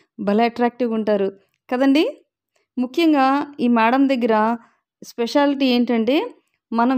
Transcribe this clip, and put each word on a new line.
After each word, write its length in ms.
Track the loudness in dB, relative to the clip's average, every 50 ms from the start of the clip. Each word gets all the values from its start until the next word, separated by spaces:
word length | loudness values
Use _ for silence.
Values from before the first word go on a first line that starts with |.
| _ _ _ -8 -4
భలే 160 | -2 0 0 0 0
అట్రాక్టివ్గా 460 | -2 -2 -4 -2 -2 -2 -4 -4 -4 -4
ఉంటారు 300 | -2 -2 -2 -2 -2 -4 -6 -10 _ _ _ _ _ -6
కదండి. 360 | -4 0 2 2 2 2 0 -2 -4 -10 _ _ _ _ _ _ _ _ _ _ _ -6 -6
ముఖ్యంగా 440 | -4 -2 0 2 2 2 2 2 2 0 0 -2 -6 -6 -4 -2
ఈ 40 | 0 2 2
మేడం 240 | 2 2 2 2 2 2 0
దగ్గర 220 | 0 0 2 2 2 0 0 -2 -4 -8 _ _ _ _ _ _ _ -20 -14
స్పెషాలిటీ 560 | -10 -8 -6 -2 0 0 2 0 0 0 0 2 2
ఏంటంటే 420 | 2 0 0 0 0 0 0 0 0 -2 -4 -8 _ _ _ _ _ _ -6
మనం 260 | -2 -2 0 0 0